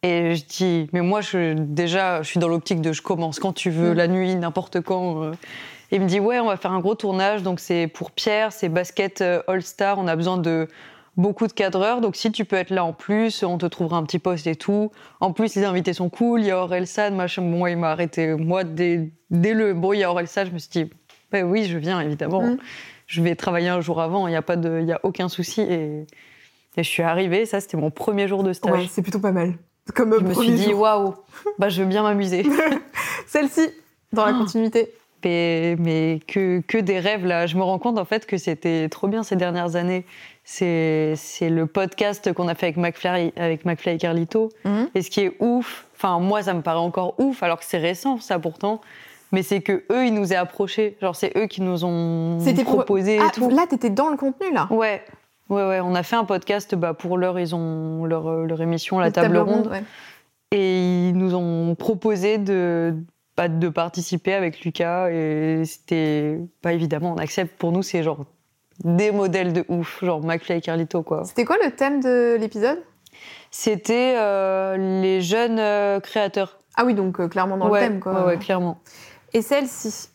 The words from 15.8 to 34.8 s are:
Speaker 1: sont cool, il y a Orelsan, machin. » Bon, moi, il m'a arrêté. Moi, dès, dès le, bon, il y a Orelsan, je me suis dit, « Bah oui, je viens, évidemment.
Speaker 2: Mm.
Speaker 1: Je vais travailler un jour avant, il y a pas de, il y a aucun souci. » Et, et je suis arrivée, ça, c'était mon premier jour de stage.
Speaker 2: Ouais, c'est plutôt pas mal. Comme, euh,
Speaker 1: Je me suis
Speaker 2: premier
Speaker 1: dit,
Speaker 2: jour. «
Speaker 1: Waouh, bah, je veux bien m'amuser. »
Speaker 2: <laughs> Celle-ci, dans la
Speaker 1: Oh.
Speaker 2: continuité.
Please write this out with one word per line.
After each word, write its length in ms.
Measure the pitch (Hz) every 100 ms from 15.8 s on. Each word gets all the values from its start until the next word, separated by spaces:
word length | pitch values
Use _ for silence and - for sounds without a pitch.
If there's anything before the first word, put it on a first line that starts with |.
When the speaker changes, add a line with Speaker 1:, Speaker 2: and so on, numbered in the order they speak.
| 180
Speaker 1:
sont 160 | 175 180
cool, 320 | - 240 233
il 60 | 208
y 40 |
a 60 | 185
Orelsan, 540 | 180 180 180 - 208
machin. » 300 | 190 180 180
Bon, 140 | 175 170
moi, 120 | 180
il 60 | 175
m'a 140 | 165
arrêté. 420 | 156 170 - 160 156
Moi, 280 | 160 185
dès, 480 | 180 160 180 170 160 - _
dès 220 | 170 185
le, 200 | 220 214
bon, 200 | 175 180
il 60 | 208
y 40 |
a 80 | 185
Orelsan, 340 | 175 170 - 190
je 60 |
me 80 | 175
suis 100 | -
dit, « 200 | 175 156 - _ - _
Bah 100 | 202
oui, 240 | 180 202 208
je 120 | 170
viens, 200 | 151 185
évidemment. 400 | 151 147 151 185
Speaker 2:
Mm. 140 | 233 247 - - - - _
Speaker 1:
Je 140 | 170
vais 120 | 170 170
travailler 340 | - 170 175
un 120 | 180
jour 200 | 165 165
avant, 260 | 165 190 185
il 60 |
y 40 | 165
a 40 |
pas 120 | 160 175
de, 240 | 165 165
il 60 | 165
y 40 |
a 80 | 165
aucun 260 | - 180 180
souci. » 320 | - 170 -
Et, 440 | 214 175 156 151 156 - - - - _ _ -
et 60 |
je 60 | 165
suis 120 | -
arrivée, 420 | 165 170 190 180 226
ça, 120 | 202
c'était 160 | 196 165
mon 120 | 156
premier 380 | 151 - 202 196
jour 160 | 196
de 100 | 196
stage. 180 | 180 202
Speaker 2:
Ouais, 160 | 175 180
c'est 120 | -
plutôt 180 | 185 202
pas 120 | 202
mal. 220 | 185 170 175 - _ -
Comme, 200 | - 226
euh, 40 | 220
Speaker 1:
Je 40 | 185
me 80 |
suis 20 | 180 233
Speaker 2:
premier 40 | -
Speaker 1:
dit, 60 | 208
Speaker 2:
jour. « 80 | 202
Speaker 1:
Waouh, 340 | 214 214 196 190 - - 214 208
bah, 100 | 196
je 120 | 180
veux 40 | 190
bien 140 | 196
m'amuser. » 400 | 214 208 196 180 285 285 320 277 - -
Speaker 2:
<laughs> 300 | - - -
Celle-ci, 420 | 294 285 - 320 - _ _ _
dans 140 | 220 226
la 60 | 254
Speaker 1:
Oh. 40 |
Speaker 2:
continuité. 520 | 220 226 226 226